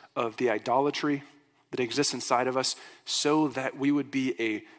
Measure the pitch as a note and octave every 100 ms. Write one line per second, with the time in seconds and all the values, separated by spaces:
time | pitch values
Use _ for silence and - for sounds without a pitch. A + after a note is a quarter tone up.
0 | - - A#2 A2 B2 G#2+ B2+ B2+ C#3+ C#3+
1 | D3+ C#3+ C#3 - _ _ - - A#2+ B2+
2 | C#3 B2 - B2 B2+ C3 B2+ - - -
3 | - - D3 D#3 D3+ C3 C3 - C#3 D3
4 | C3 C3+ C3 - A2+ G#2+ -